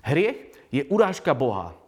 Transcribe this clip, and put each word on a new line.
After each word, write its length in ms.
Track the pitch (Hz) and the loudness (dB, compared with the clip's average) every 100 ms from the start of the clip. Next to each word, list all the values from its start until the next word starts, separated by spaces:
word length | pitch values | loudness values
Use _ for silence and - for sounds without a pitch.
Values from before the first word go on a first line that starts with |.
Hriech 480 | 110 147 208 269 - - - | 0 2 2 -2 -14 -20 -6
je 160 | 127 139 | -4 0
urážka 400 | 208 202 180 - | 2 2 2 -2
Boha. 400 | 131 127 98 85 - | 0 0 -2 -6 -14